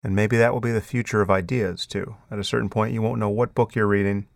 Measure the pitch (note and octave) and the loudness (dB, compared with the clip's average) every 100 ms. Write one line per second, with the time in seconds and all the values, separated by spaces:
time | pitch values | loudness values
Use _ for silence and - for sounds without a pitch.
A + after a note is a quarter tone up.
0 | - F#2+ G#2+ A#2 A#2 B2+ A#2+ A2+ - B2 | 0 0 2 4 4 2 -2 -2 -2 -4
1 | A2 A2 G2 F#2+ F2 B2+ G2 F2 - G2 | -2 0 2 2 0 -2 -2 -4 -8 -8
2 | - G#2+ _ G#2 G2+ A#2 G#2+ A#2 A2 A#2 | -8 -12 _ -8 -2 -2 -2 -2 -2 0
3 | A2 A#2+ G#2 G#2 A#2+ - A#2 - G#2 G2+ | -2 -2 -2 0 -2 0 0 2 2 4
4 | G2 G2+ G2 | 2 0 -6